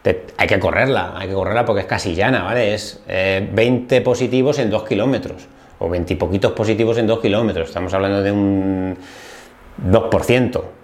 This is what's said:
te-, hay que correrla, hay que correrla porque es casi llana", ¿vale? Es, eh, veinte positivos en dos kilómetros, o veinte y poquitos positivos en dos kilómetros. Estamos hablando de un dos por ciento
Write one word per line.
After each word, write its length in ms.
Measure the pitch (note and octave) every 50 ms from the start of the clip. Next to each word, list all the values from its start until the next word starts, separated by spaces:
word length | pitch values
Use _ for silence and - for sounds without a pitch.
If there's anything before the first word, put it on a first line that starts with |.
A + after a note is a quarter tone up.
te-, 240 | _ G2 F#2 - - - -
hay 100 | - F#2
que 120 | F2+ G#2 G2
correrla, 560 | F#2+ F2 D#2+ F#2 B2 C3+ C3 G#2 F2 F2 -
hay 100 | F#2 F#2+
que 60 | F#2+ F#2+
correrla 320 | F#2+ F#2 F#2 G#2+ A#2 A#2
porque 160 | A#2 G#2+ G2
es 60 | F#2
casi 280 | - A#2 G#2 - G2+ E2
llana", 280 | F2 G2+ B2 C3 A2 F2
¿vale? 300 | F#2+ A2+ B2 A2+ G2+ G#2
Es, 300 | G#2 - - - - - -
eh, 360 | F#2 F#2+ F#2+ F#2+ G2 F#2+ G#2 G2+
veinte 480 | G2 G#2 A#2 B2 B2+ B2 B2 - C3 B2
positivos 580 | A2+ B2+ B2 B2 B2+ A2+ A#2+ C3 B2+ D3 D3 C#3
en 100 | B2 G#2
dos 160 | G2 G#2+ -
kilómetros, 640 | - A#2+ G2 A2 C3+ C3 A2 - - - - - - - - - - - -
o 100 | - F2
veinte 240 | F2+ F2+ E2+ E2+ F#2+
y 20 |
poquitos 380 | E2+ F#2+ F2 F#2 G2 - A2 -
positivos 440 | - A2 G#2 A2 G#2+ A#2 A2+ A2+
en 100 | A#2+ A#2
dos 120 | G#2+ A2+ A2+
kilómetros. 480 | - G#2+ G2 A2 A#2+ G#2+ F2 E2 D#2+
Estamos 260 | - - F2 F2+ F2+ F2+
hablando 280 | F#2+ G2 G2 G2 G2
de 100 | G2 G2
un 680 | G2+ G2+ G2+ G2 G2 F#2+ F#2+ F#2+ F#2+ F#2 F#2 F#2 F#2 F#2 - - - - - - - - - - - - - - -
dos 260 | - - F#2 F#2+ A2+ - -
por 120 | - F2+ -
ciento 480 | - A#2+ B2+ B2 G#2+ - - - - - -